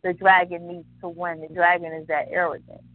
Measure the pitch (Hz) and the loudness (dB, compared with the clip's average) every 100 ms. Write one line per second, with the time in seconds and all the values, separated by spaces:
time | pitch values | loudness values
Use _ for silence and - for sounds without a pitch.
0 | 185 175 190 185 180 170 175 175 170 - | -4 2 6 6 4 -4 -10 -14 -14 -14
1 | 180 165 175 165 156 170 175 175 170 160 | -12 -8 -8 -8 -10 2 2 2 -2 -10
2 | 156 151 - 175 170 110 - 50 - | -4 -4 -2 -2 -2 -4 -14 -20 -20